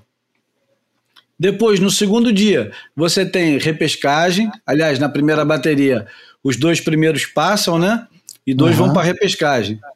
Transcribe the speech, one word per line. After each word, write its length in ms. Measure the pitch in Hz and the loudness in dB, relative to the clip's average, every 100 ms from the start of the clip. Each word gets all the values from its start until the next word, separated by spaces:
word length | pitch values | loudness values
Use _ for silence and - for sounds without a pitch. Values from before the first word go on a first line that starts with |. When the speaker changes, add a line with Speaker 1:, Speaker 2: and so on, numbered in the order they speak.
| _ _ _ _ _ _ _ _ _ _ _ _ _ - | _ _ _ _ _ _ _ _ _ _ _ _ _ -4
Speaker 1:
Depois, 400 | 185 196 226 196 | -2 2 2 2
no 100 | 196 | 2
segundo 420 | - 208 226 240 | 0 0 2 2
dia, 400 | 196 214 156 101 - - - | 2 2 0 -2 -10 -12 -4
você 300 | 165 196 185 | -2 0 -2
tem 320 | 190 165 135 | 0 0 0
repescagem. 920 | 156 151 156 - 143 151 180 180 220 - - | -2 -2 -2 -2 -2 0 0 0 -2 -6 -4
Aliás, 340 | 143 160 135 | 0 0 0
na 100 | 143 | -2
primeira 340 | 147 147 151 | 0 0 0
bateria, 640 | 147 156 160 143 139 120 104 - - _ | 0 0 0 2 2 0 -4 -18 -20 _
os 120 | 139 117 | -4 0
dois 240 | 165 165 | 0 0
primeiros 460 | - 156 156 139 - | -2 0 0 0 -4
passam, 540 | - 170 208 185 165 | -2 0 0 0 0
né? 260 | 180 233 - _ - - - | 0 -2 -6 _ -20 -10 -4
E 80 | |
dois 220 | 131 165 160 | 2 2 4
Speaker 2:
Aham. 100 | 185 | 2
Speaker 1:
vão 80 | |
pra 80 | 170 | 2
repescagem. 800 | 170 175 196 - 151 127 101 107 - | 0 0 -2 0 0 0 -2 -6 -14